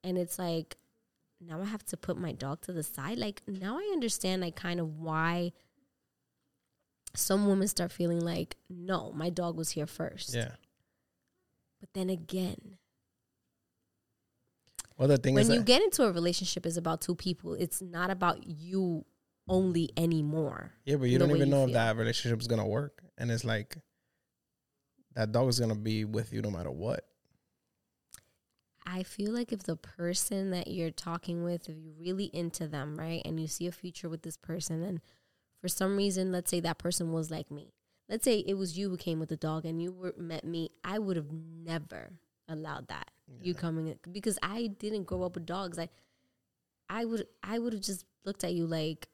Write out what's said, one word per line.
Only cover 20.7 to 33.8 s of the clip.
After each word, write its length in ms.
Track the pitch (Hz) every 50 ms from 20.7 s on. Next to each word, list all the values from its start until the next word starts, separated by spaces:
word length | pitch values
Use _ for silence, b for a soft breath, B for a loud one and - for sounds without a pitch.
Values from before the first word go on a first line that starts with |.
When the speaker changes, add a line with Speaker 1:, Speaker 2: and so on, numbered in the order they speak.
| - _ _
Speaker 2:
Yeah, 120 | 139 143
but 80 | 147 131 123
you 60 | 123
Speaker 1:
The 40 | -
Speaker 2:
don't 80 | - 151
Speaker 1:
way 60 | 143 -
Speaker 2:
even 100 | 156 143
Speaker 1:
you 60 | 139
Speaker 2:
know 80 | 139
if 60 | 131 127
Speaker 1:
feel. 60 | 120
Speaker 2:
that 220 | 117 113 113 110
relationship 440 | 113 113 113 120 - - 120 117 113
is 80 | 117 117
gonna 180 | 120 110 101
work. 360 | 101 104 120 147 143 _ - - - _
And 140 | - - 120
it's 140 | 117 110 -
like, 340 | - 110 107 110 - - 160 _ _ _ _ _ _ _ _ _ _ _ _ _ _ _ _ _ _ _ _ _ _ _ _ _ _ -
that 160 | 113 110 107
dog 160 | 110 120 131 127
is 120 | 120 123
gonna 160 | 120 113 110
be 280 | 104 107 110 110 110 107
with 280 | 107 110 107 110 -
you 100 | - 110
no 80 | 107 107
matter 200 | 101 85 87 -
what. 360 | 65 76 92 117 - - - _ _ _ _ _ _ _ _ _ _ _ _ _ _ _ _ _ _ _ _ _ - - _ _ _ _ _ _ _ _ _ _ _ _ -
Speaker 1:
I 180 | 180 180 185
feel 300 | 185 - - - 202 208
like 200 | 226 240 240 -
if 100 | 233 196 185
the 120 | - 165
person 720 | 160 - - - - 170 170 180 - - - 214 196 190 196
that 180 | 180 175 - -
you're 220 | - 185 165 160
talking 540 | 160 - - 170 170 170 - - 170 170 170
with, 240 | 175 175 170 - -
if 80 | 156
you're 160 | 156 160 160 151 156
really 260 | 165 180 185 190 202 - -
into 320 | 165 170 165 - - 170
them, 300 | 151 151 143 135 151 151 147
right, 240 | 160 165 165 165 -
and 140 | - 160 160
you 80 | 160
see 200 | 156 - - 170
a 60 | 180
future 360 | 170 -